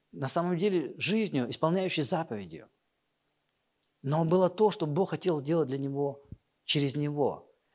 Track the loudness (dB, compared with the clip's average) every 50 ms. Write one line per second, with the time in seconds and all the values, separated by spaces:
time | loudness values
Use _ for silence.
0 | _ _ -10 -6 -6 -2 0 0 0 0 0 0 2 2 2 0 0 -2 -6 -4
1 | -2 0 2 2 0 0 0 -2 -2 -2 -2 0 0 2 2 2 0 0 0 -2
2 | 0 0 -2 -2 -2 -4 -8 -8 -8 -12 -14 -16 -18 -20 _ _ _ _ _ _
3 | _ _ _ _ _ _ _ _ _ _ _ _ _ _ _ _ _ _ _ _
4 | -4 -2 0 2 2 4 4 4 4 4 4 4 4 2 4 2 -2 0 0 0
5 | 0 0 -2 -2 0 0 0 0 0 0 2 2 2 0 -2 -4 -4 -4 -2 -2
6 | -2 -2 -4 -8 -14 -20 -20 -20 _ _ _ _ _ -2 0 0 0 0 0 -2
7 | -4 -2 0 2 2 2 0 -2 -10 -20 _ _ _ _